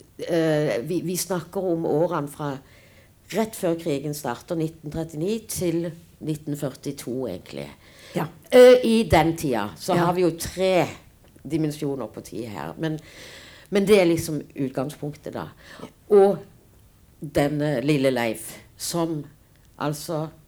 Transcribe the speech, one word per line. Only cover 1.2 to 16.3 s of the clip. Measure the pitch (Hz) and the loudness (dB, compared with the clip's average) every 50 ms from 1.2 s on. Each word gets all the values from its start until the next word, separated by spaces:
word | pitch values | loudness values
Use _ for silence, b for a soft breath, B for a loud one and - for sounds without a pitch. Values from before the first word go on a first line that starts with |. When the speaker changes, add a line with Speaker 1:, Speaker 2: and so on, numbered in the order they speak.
| - - 190 175 151 - - 196 185 | -4 -4 -4 -6 -6 -6 -6 -4 -2
Speaker 1:
om | 185 170 165 165 | -2 -2 -2 0
årene | - 123 147 170 170 175 160 143 143 | 0 0 2 0 0 0 -4 -4 -6
fra | - - 151 143 135 - b b b b b b b b b b b _ _ - | -8 -8 -8 -8 -8 -8 b b b b b b b b b b b _ _ -6
rett | - - 226 220 - | -4 -2 -2 -2 -4
før | - 196 170 170 | -4 -2 -2 -2
krigen | 165 165 175 143 139 143 151 147 | -2 -2 -4 -4 -2 -4 -6 -8
starter, | - - 127 120 - - - 180 | -6 -6 -6 -6 -6 -8 -6 -4
nitten | 165 156 156 160 - - 151 | -4 -4 -4 -6 -10 -14 -10
trettini, | 147 160 160 160 - 151 165 196 226 226 | -8 -6 -8 -6 -6 -6 -4 -4 -4 -4
til | 220 - - 147 180 175 156 170 170 175 165 - - - - _ | -6 -8 -8 -4 -2 -2 0 -2 -2 -4 -8 -12 -18 -20 -20 _
nitten | - 151 156 151 - 147 143 143 | -6 -6 -6 -6 -6 -8 -6 -6
førtito, | 156 135 - - - 147 143 - - 131 117 131 131 | -6 -6 -8 -8 -10 -10 -10 -8 -8 -8 -6 -6 -6
egentlig. | 110 90 85 - - - 69 71 73 - B B B B B B B | -6 -8 -10 -12 -14 -12 -12 -12 -12 -14 B B B B B B B
Speaker 2:
Ja. | B 170 160 - - - - | B -4 -4 -4 -6 -14 -8
Speaker 1:
Eh, | - - 254 247 254 247 247 - | 6 10 10 12 12 10 8 6
i | 226 226 226 220 | 4 2 2 4
den | 156 180 165 156 165 160 160 | 4 4 4 4 4 0 -2
tida, | - 143 120 110 101 104 - | -2 -2 -2 -2 -2 -4 -8
så | - - - 180 | -10 -4 0 0
Speaker 2:
Ja. | 175 175 | 2 2
Speaker 1:
har | 175 175 | 2 2
vi | 180 | 2
jo | 180 165 | 2 2
tre | 160 170 - - - 175 190 185 185 175 143 113 - - - - - _ - - _ - | 0 -2 -6 -10 -4 -2 0 2 4 2 2 0 -4 -10 -20 -20 -20 _ -20 -20 _ -18
dimensjoner | - 139 156 165 160 151 147 151 156 139 139 135 113 107 | -12 -6 -4 -2 -2 -2 -2 -4 -6 -6 -4 -6 -6 -10
på | - - | -10 -14
tid | - - - 101 123 | -16 -12 -10 -10 -10
her, | 113 104 78 69 82 - | -10 -10 -10 -10 -10 -8
men, | - 160 156 156 156 B B B B B B B B B B B B B B | -6 -6 -6 -6 -6 B B B B B B B B B B B B B B
men | 185 202 196 185 | 0 0 4 6
det | 214 202 | 6 6
er | 180 | 6
liksom | 170 170 151 - - 156 143 - - | 4 2 2 0 -4 -6 -6 -8 -10
utgangspunktet | - - 143 127 - 139 131 147 147 - - 147 147 - - - - | -8 -6 -6 -4 -4 -4 -6 -6 -6 -8 -10 -10 -10 -10 -14 -12 -10
da. | 104 82 - - B B B B | -10 -10 -10 -14 B B B B
Speaker 2:
Ja. | B B B B _ _ - | B B B B _ _ 4
Speaker 1:
Og | 208 196 196 202 | 6 8 8 8